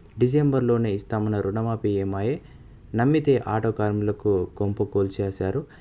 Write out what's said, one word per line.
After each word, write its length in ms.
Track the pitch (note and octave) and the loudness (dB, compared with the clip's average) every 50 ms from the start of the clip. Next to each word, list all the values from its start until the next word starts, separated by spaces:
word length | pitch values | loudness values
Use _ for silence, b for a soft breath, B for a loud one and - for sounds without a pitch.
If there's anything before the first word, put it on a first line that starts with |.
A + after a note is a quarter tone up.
| B B B - | B B B 0
డిసెంబర్లోనే 720 | B2+ B2+ C#3 D3+ D3 C#3+ C3+ C3 B2 A#2+ A#2+ A#2 A2+ A2 G2 | 0 2 4 4 2 2 2 2 2 2 2 2 2 0 -2
ఇస్తామన్న 460 | G2+ - - A2 G#2+ G#2+ G#2+ G#2+ G2+ | -4 -4 -4 -4 -2 -2 0 0 0
రుణమాఫీ 520 | G2 G2 G2+ A2+ A2+ A#2 A2+ A2+ - G#2 G2+ G2 | 0 -2 -2 -2 -2 -2 -2 -2 -2 0 0 0
ఏమాయే? 340 | G2 G2 G2 G2 G2+ A#2+ D3+ F3 B B B B B B B B B - - | -2 -2 -4 -2 -2 -2 -4 -4 B B B B B B B B B -6 -2
నమ్మితే 420 | A2 B2 C#3 D3+ D#3 D3+ C#3+ C3+ A#2+ - | 0 2 4 2 2 4 4 2 2 2
ఆటో 260 | G2+ G#2+ A2 A2 A2+ | -2 -2 -2 0 -2
కార్మికులకు 600 | G#2+ - G#2+ G#2 G#2 G#2 G#2 G#2 G2+ - - G#2 G2 F#2 F2 - - | -2 0 0 0 0 0 0 -2 -2 -2 0 0 2 2 0 -2 -4
కొంప 260 | - G#2 G2+ G2+ - | -4 -2 -2 -2 -2
కూల్చేశారు. 800 | G#2 - - G2+ G2 G2 - - G2+ G2 F#2+ - G2+ F#2+ - C#3+ - - B B | -4 -2 0 0 0 0 -2 -2 -4 -4 -2 -2 -2 -2 -2 -2 -4 -8 B B